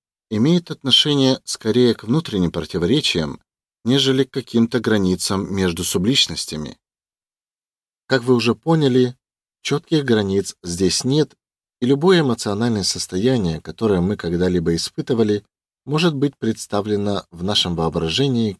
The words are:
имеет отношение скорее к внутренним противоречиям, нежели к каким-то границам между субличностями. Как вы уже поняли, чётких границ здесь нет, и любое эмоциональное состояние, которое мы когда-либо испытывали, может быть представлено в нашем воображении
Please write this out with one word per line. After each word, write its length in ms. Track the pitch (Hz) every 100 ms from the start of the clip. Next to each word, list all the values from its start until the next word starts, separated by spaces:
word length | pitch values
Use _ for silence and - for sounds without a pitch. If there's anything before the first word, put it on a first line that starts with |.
| _ _ -
имеет 400 | 107 135 175 170
отношение 720 | 147 135 - 151 143 131 131
скорее 520 | - - 110 117 123 107
к 80 |
внутренним 480 | 107 151 - 98 85
противоречиям, 920 | 85 76 90 87 143 - 87 76 65 _ _ _ _
нежели 420 | 113 135 131 131 131
к 60 |
каким-то 480 | 135 - 117 113 127
границам 720 | 110 107 92 90 - 98 101
между 320 | 98 92 85
субличностями. 960 | 85 98 98 - - 80 - 78 73 - _ _ _ _ _ _ _ _ _ _ _ _ -
Как 160 | 131
вы 120 | 120 123
уже 200 | 117 110
поняли, 640 | 160 160 143 127 123 127 _ _ _ _
чётких 440 | - 143 - 156 135
границ 500 | 107 98 98 95 -
здесь 400 | 90 85 92 -
нет, 320 | 123 147 143 _ _ _ _ _
и 40 | 123
любое 360 | 139 175 175
эмоциональное 640 | 143 113 107 101 120 107
состояние, 760 | 90 87 - 95 117 127 90 80
которое 400 | - 80 110 95
мы 160 | 90 104
когда-либо 580 | 87 85 92 90 82 82
испытывали, 720 | - - - 117 107 104 - _ _ _ -
может 300 | 156 175 143
быть 220 | 139 -
представлено 880 | 113 110 - 104 104 101 101 98 -
в 120 | 85
нашем 320 | 90 104 92 82
воображении 840 | 82 82 82 80 139 120 110